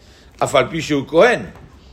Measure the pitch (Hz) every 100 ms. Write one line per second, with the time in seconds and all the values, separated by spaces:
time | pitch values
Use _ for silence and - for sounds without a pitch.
0 | _ - - - - 139 123 160 - 143
1 | - 160 240 226 170 - - - -